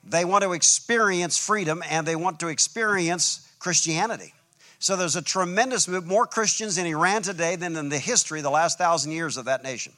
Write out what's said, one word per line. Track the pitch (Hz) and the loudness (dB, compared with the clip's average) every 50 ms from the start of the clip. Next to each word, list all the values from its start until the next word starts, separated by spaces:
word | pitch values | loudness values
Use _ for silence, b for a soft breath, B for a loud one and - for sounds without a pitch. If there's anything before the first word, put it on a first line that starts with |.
| _ | _
They | 95 135 170 180 | 0 0 0 2
want | 175 190 202 196 | 4 4 2 4
to | 190 175 | 2 0
experience | 160 - - - - - - 233 233 220 202 185 175 175 160 - | 2 4 4 4 2 2 0 2 4 4 4 2 2 0 0 -2
freedom, | - - - 214 214 185 156 160 175 165 147 | -2 0 0 0 0 2 0 -2 -2 -2 -2
and | 156 160 160 | -2 0 0
they | 160 165 | 0 -2
want | 160 170 185 170 160 | 0 -2 -4 -4 -2
to | 170 | -6
experience | 165 151 - - - - 233 226 214 202 190 170 165 175 175 - - - - - - _ _ | -4 0 0 -2 -2 0 -2 0 0 2 2 0 0 0 0 0 -2 -2 -6 -10 -20 _ _
Christianity. | - 180 170 - - 165 160 165 202 233 208 120 90 78 _ _ _ _ b b b b b b | -4 0 0 0 0 0 0 0 0 -2 -4 -8 -10 -18 _ _ _ _ b b b b b b
So | - - 196 | -2 0 0
there's | 180 185 170 139 | 0 0 0 -2
a | 175 | -2
tremendous | 151 - - 190 185 175 180 208 247 262 254 202 - | -4 -2 -2 -2 -2 0 2 2 2 2 2 -2 0
move, | 180 180 185 170 | 0 -2 -4 -2
more | 165 190 220 240 | 0 2 2 2
Christians | 233 - 226 214 196 - - 220 214 175 | 2 0 0 0 0 0 -2 -4 -4 -2
in | 185 180 | -2 -2
Iran | 170 160 151 170 185 202 190 | -2 0 2 2 2 2 0
today | 165 190 196 160 170 165 185 | -2 -4 -4 -2 -2 -2 -2
than | 175 175 175 165 | -2 -4 -6 -4
in | 160 147 143 | -4 -4 -2
the | 147 143 | -4 -4
history | 127 180 247 - - - 156 156 | -2 0 0 0 0 0 -6 -4
of | 143 | -2
the | 143 | 2
last | 139 151 170 165 - | 2 4 2 2 2
thousand | - 180 170 170 160 131 151 156 | 2 2 2 2 2 0 -4 -4
years | 165 170 151 113 | -4 -4 -4 -6
of | 131 120 | -6 -2
that | 123 135 127 123 | -2 -2 -2 -2
nation. | 135 127 107 - - _ | -6 -8 -8 -10 -12 _